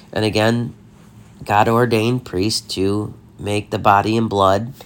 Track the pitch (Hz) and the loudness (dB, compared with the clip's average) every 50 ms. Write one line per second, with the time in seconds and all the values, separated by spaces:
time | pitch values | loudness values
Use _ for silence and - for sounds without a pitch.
0 | - - - - 107 107 101 107 107 113 117 117 120 143 139 - - - - - | -20 -10 -6 -4 -2 0 0 2 2 2 0 0 -2 -6 -10 -14 -20 -20 -20 -20
1 | - - - - - - - - - - 104 104 110 117 113 117 123 117 113 110 | -20 -20 -20 -20 -20 -20 -20 -14 -6 0 2 2 4 4 4 2 2 2 2 0
2 | 110 117 123 127 123 - - 90 98 110 110 - - - - 95 95 98 101 104 | 0 0 -2 -2 -4 -6 -4 -2 -2 -2 -2 -4 -6 -8 -4 -2 -2 -2 -2 -2
3 | 107 110 - - - - - - 95 101 104 107 104 - - 101 92 107 101 101 | -4 -6 -10 -16 -20 -20 -18 -12 -6 -4 -4 -4 -4 -4 -6 0 2 4 4 4
4 | 98 104 110 117 113 107 98 101 98 95 95 104 113 123 135 - - | 4 2 0 0 0 0 2 2 4 4 2 2 -2 -6 -10 -16 -20